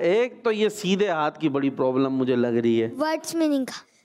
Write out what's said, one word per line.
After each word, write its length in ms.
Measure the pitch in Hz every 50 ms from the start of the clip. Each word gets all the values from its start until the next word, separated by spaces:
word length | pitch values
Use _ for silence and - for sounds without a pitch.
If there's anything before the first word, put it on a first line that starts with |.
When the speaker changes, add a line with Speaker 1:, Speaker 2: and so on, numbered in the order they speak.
| -
Speaker 1:
एक 400 | 170 185 220 247 254 - - -
तो 60 | 233
ये 180 | 220 208 214 208
सीधे 380 | 208 - - 180 196 185 208 202
हाथ 220 | 170 156 151 151
की 180 | 151 - 156 156
बड़ी 220 | 131 139 139 139
problem 420 | 127 - 135 131 127 131 135 135 135
मुझे 240 | 131 131 127 127
लग 200 | 120 120 120 117
रही 220 | 120 117 117 117 113
है। 100 | 110 113 -
Speaker 2:
Words 400 | - 302 311 320 320 320 - 320
meaning 300 | 330 320 302 285 269 262
का। 160 | - - - - _ _ _ _